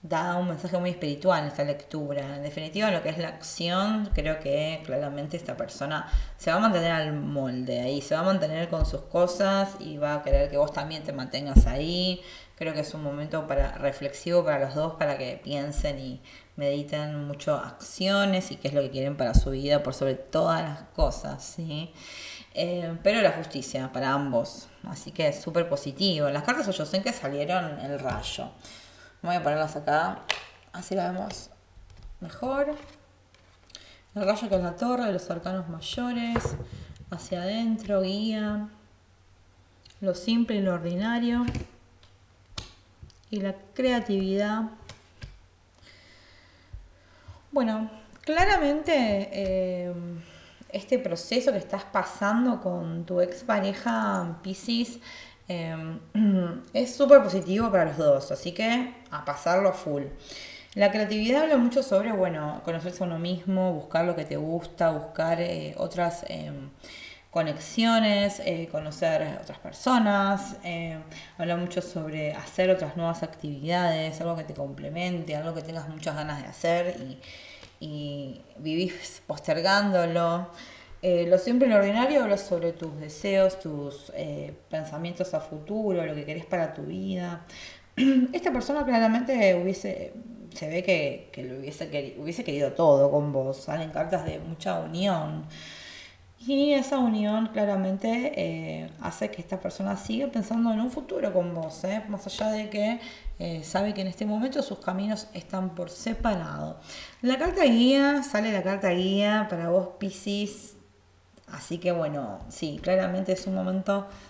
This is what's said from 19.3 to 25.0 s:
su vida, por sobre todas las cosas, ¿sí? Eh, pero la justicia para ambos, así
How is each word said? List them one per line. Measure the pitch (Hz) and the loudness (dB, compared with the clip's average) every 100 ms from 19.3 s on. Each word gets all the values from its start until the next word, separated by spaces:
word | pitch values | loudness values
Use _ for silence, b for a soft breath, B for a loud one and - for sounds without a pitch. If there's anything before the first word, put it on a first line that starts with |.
su | 117 143 | -2 -4
vida, | 135 143 147 | -4 0 0
por | 147 | 0
sobre | - 135 | -2 -2
todas | 131 - 160 170 165 | -2 -4 0 0 0
las | 160 147 - | -4 -8 -12
cosas, | - 151 147 139 139 | 0 0 0 -10 -12
¿sí? | - - 165 151 165 B B B B B B | -12 -10 -8 -8 -8 B B B B B B
Eh, | - 175 175 165 165 | -6 -2 -2 -4 2
pero | 196 220 | 4 6
la | 196 | 4
justicia | - 160 139 123 135 131 | 2 -6 -6 -6 -4 -4
para | 123 135 | -2 0
ambos, | 143 143 120 113 - - - - | 0 2 0 0 -6 -16 -16 -14
así | - | -12